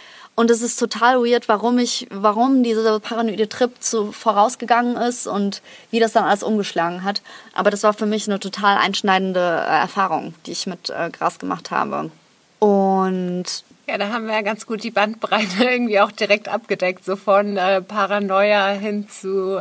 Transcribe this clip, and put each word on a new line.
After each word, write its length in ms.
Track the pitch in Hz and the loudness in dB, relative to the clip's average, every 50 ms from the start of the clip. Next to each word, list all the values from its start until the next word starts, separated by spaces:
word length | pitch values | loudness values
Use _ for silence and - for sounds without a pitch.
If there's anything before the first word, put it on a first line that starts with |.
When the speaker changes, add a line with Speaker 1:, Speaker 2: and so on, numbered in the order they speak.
| - - - - - - _ | -20 -20 -20 -20 -20 -8 _
Speaker 1:
und 140 | - 233 226 | 0 2 4
es 120 | 233 226 240 | 4 2 2
ist 160 | 233 - - | 0 0 0
total 400 | 240 220 - 214 226 240 262 254 240 | -2 -2 -2 2 4 4 4 4 4
weird, 260 | 233 240 233 233 - | 2 2 2 2 2
warum 300 | 220 202 190 233 247 247 | 0 0 2 2 2 2
ich, 280 | 240 240 - - - - | 2 0 -2 -4 -8 -10
warum 520 | - 196 196 214 202 214 240 262 269 262 247 | -6 0 0 2 2 2 2 4 4 4 4
dieser 360 | 233 220 214 220 220 220 214 | 2 2 2 2 2 2 0
paranoide 500 | 208 - 233 226 233 226 202 208 220 208 | -2 -4 -4 -2 -2 -2 -2 -2 -4 -4
Trip 240 | - - 254 240 247 - | -2 0 -2 -2 -2 -4
so 300 | - - - 226 208 208 | -6 -4 -2 -2 -4 -4
vorausgegangen 880 | 214 - - 226 208 202 208 247 247 - 247 220 240 233 240 240 240 | -6 -6 -2 0 2 4 4 2 2 -2 0 2 2 2 2 0 0
ist 300 | 220 233 240 240 - - | -2 -2 -2 -2 -2 -2
und 340 | - - 202 202 202 190 - - - - - - _ | -2 -2 0 0 -2 -2 -6 -12 -18 -20 -20 -10 _
wie 100 | - 233 | 0 2
das 120 | 226 220 - | 2 2 4
dann 120 | 226 196 | 2 2
alles 180 | 151 202 202 - | 2 2 0 0
umgeschlagen 640 | - 220 214 196 - - 175 165 170 175 180 180 | 0 0 0 -2 -2 -2 -2 -2 -2 -2 -4 -4
hat. 160 | 196 208 - - - - - - - - | -4 -6 -6 -8 -14 -20 -20 -20 -10 -4
Aber 180 | - 190 208 | -2 0 0
das 120 | 202 202 - | 2 2 2
war 100 | 214 208 | 2 2
für 140 | 202 220 | 2 0
mich 200 | 208 214 214 208 | -2 -2 -2 -2
eine 140 | 214 202 190 | -2 -4 -4
total 380 | - 196 - 202 202 202 202 196 | -4 -6 -4 0 2 4 4 4
einschneidende, 600 | - 180 196 - - 202 190 190 190 190 185 185 | 2 0 0 0 2 2 2 2 2 0 0 0
äh, 400 | 180 175 165 151 - - 156 156 | 2 2 2 0 0 0 2 0
Erfahrung, 520 | - 185 - 202 196 185 165 151 - - 165 - - | 0 0 0 0 0 0 0 -2 -4 -6 -12 -14 -14
die 60 | - 175 | -12 -10
ich 140 | - - | -8 -8
mit, 220 | 196 180 175 - - | -8 -8 -8 -10 -10
äh, 220 | - - 165 170 | -6 -6 -6 -6
Gras 280 | - - 165 170 - - | -6 -4 -4 -4 -4 -4
gemacht 320 | - 185 180 165 - - | -6 -6 -6 -6 -6 -4
habe. 400 | - - - 143 139 147 151 160 - - _ _ _ _ _ _ _ - | -2 -2 -2 -2 -4 -6 -6 -8 -10 -14 _ _ _ _ _ _ _ 0
Und 1080 | - 208 202 196 196 190 190 190 190 185 185 185 180 180 180 180 180 - - - - _ _ _ _ - | 2 4 4 4 4 2 2 2 2 0 -2 -2 -2 -4 -4 -4 -6 -6 -8 -10 -10 _ _ _ _ -6
Speaker 2:
Ja, 100 | 190 196 | -6 -4
da 100 | 202 202 | -4 -4
haben 180 | 226 233 220 | -4 -6 -4
wir 80 | 220 220 | -4 -4
ja 80 | 214 214 | -2 -2
ganz 240 | 196 226 220 - | -4 -4 -6 -6
gut 160 | - 233 208 - | -8 -8 -6 -6
die 80 | 233 | -4
Bandbreite 760 | 233 202 202 214 226 - - - - 214 220 190 180 190 247 | -2 0 0 0 -2 -4 -4 -2 0 0 0 0 0 2 2
<laughs> 60 | 247 | 2
irgendwie 300 | 247 247 247 233 208 196 | 2 0 0 2 4 4
auch 100 | 202 208 | 2 2
direkt 380 | - - 220 190 202 202 - - | 0 -2 0 2 2 0 0 -2
abgedeckt, 560 | - 214 233 - 202 175 185 180 185 - - | -6 -6 -4 -4 -4 -2 -2 -2 -2 -4 -6
so 100 | - 190 | -6 -6
von, 400 | 196 - - 196 196 208 208 202 | -4 0 2 4 4 4 2 0
äh, 240 | 190 180 185 196 190 | 0 2 2 2 0
Paranoia 880 | 185 190 208 214 196 185 202 208 202 196 190 190 202 208 208 208 196 196 | 0 -2 -2 -2 0 0 0 -2 0 0 2 2 4 4 4 4 2 2
hin 380 | 202 196 202 220 208 208 202 202 | 0 -2 -4 -4 -4 -4 -6 -8
zu, 500 | - - - 190 190 196 185 190 196 185 | -10 -10 -6 -4 -2 -2 -2 -2 -2 -4